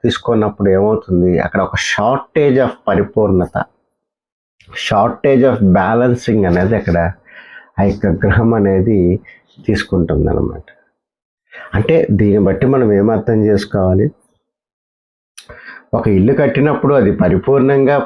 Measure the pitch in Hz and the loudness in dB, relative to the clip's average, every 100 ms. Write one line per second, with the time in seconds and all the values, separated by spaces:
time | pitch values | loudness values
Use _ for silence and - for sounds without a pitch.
0 | 117 - - 113 107 104 101 95 104 110 | -4 -4 -2 -2 -2 -2 0 2 2 -2
1 | - 90 90 90 - 98 95 - - - | -2 0 0 0 -2 -4 -4 -4 -6 -4
2 | 107 135 - - 143 131 123 - - 98 | -2 -4 -4 0 0 2 -2 -4 -4 -2
3 | 101 - 104 95 90 90 - _ _ _ | -2 0 0 0 -2 -6 -8 _ _ _
4 | _ _ _ _ _ _ - - - 107 | _ _ _ _ _ _ -20 -12 -4 0
5 | 113 - 143 135 131 110 101 90 92 113 | 0 -2 0 2 2 2 2 2 2 0
6 | 123 123 - 110 95 87 95 107 - 85 | 0 -2 -2 0 0 0 0 -2 -2 -2
7 | 85 98 _ - - - - - - - | -2 -6 _ -20 -20 -20 -12 -4 -2 0
8 | 101 - 101 104 113 113 98 95 101 104 | -2 0 0 2 2 2 2 0 0 0
9 | 87 95 - - _ - - 110 - 95 | 0 -2 -6 -20 _ -10 -4 -4 -2 -2
10 | 82 76 - - - - - - _ _ | -2 -2 -2 -2 -4 -8 -18 -20 _ _
11 | _ _ _ _ _ - - 101 - 160 | _ _ _ _ _ -20 -8 -4 0 0
12 | - 101 104 104 98 95 131 139 117 101 | 2 2 2 2 2 0 0 2 2 2
13 | 104 110 110 110 107 101 104 104 92 92 | 2 0 0 0 2 0 -2 -2 0 0
14 | 127 - _ _ _ _ _ _ _ _ | 0 -4 _ _ _ _ _ _ _ _
15 | _ _ _ - - - - - _ 117 | _ _ _ -20 -20 -20 -20 -20 _ -4
16 | - 98 101 139 139 - 147 139 139 143 | 0 2 2 2 0 0 0 0 0 2
17 | 101 101 90 190 - 139 131 139 135 143 | 2 2 0 0 0 0 2 2 2 0